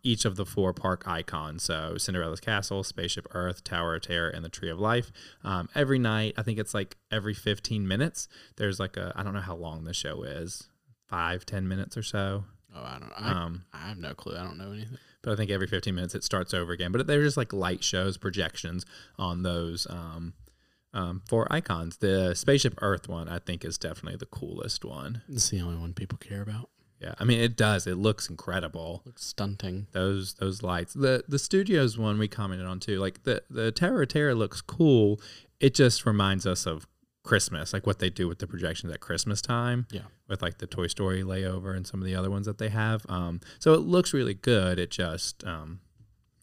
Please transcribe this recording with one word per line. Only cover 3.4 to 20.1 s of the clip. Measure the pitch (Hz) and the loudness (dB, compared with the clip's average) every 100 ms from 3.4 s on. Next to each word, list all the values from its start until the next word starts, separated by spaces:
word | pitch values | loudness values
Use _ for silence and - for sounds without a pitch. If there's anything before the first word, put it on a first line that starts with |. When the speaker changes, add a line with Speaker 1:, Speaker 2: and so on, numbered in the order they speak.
| 90 90 | -4 -4
Speaker 1:
Tower | - 87 85 | -4 -2 -2
of | 80 | -2
Terror, | - 87 82 | -2 -2 -2
and | 82 | -4
the | 82 | -10
Tree | - 85 | -8 -6
of | 82 | -2
Life. | 107 120 117 - - - | 0 0 -2 -10 -20 -10
Um, | - 92 87 143 | -4 -4 -2 0
every | 139 131 | 2 4
night, | 117 110 110 - | 4 2 0 -2
I | |
think | 107 110 | -2 -2
it's, | 104 | -2
like, | 107 95 - _ | -4 -4 -10 _
every | 107 104 | -2 -2
fifteen | 101 - 101 - 107 95 | -2 0 0 0 -2 2
minutes, | 98 160 - - - - - | 2 0 -2 -10 -16 -16 -4
there's, | 104 92 | -2 -2
like, | 92 95 | -4 -6
a, | 92 | -6
I | - | -6
don't | 101 | -4
know | 98 | -4
how | 92 | -6
long | 85 82 80 | -8 -8 -8
the | 80 | -6
show | 87 - 73 | -6 -6 -6
is, | 69 71 85 - - _ _ _ _ | -8 -8 -8 -10 -16 _ _ _ _
five, | 90 82 90 - | -2 -2 -2 -4
ten | 101 92 | -4 -2
minutes | 95 - - | -4 -4 -8
or | |
so. | 110 104 98 98 95 - _ | -4 -2 -2 -2 -6 -14 _
Speaker 2:
Oh, | - | -14
I | 62 65 | -12 -12
don't, | - - | -12 -6
I, | 104 92 | -2 -2
Speaker 1:
Um, | 85 87 90 | -2 -8 -12
Speaker 2:
I | 78 87 | -14 -12
have | 101 | -10
no | 80 | -10
clue. | - - 87 | -10 -10 -8
I | |
don't | 90 85 | -8 -10
know | 98 | -12
anything. | 104 110 127 - _ | -10 -12 -14 -20 _
Speaker 1:
But | 120 | -2
I | 104 | 0
think | 101 | 0
every | 98 95 | 0 0
fifteen | 95 104 90 | 0 0 -2
minutes | 87 | -4
it | - | -4
starts | - 98 87 | -2 -2 0
over | 92 85 | -2 -2
again. | 87 87 | -4 -2
But | 110 151 | 0 2
they're | 147 | 4
just, | 147 131 | 4 2
like, | 117 | -2
light | 98 92 90 | -2 -2 -2
shows, | - 92 95 90 | 0 0 0 -2
projections | 98 95 80 - 82 90 - - - - | -4 -2 -2 -4 -6 -6 -8 -16 -18 -6
on | 92 87 | -4 -2
those, | 90 85 85 85 - | 0 0 -2 -4 -6
um, | 85 82 | -8 -10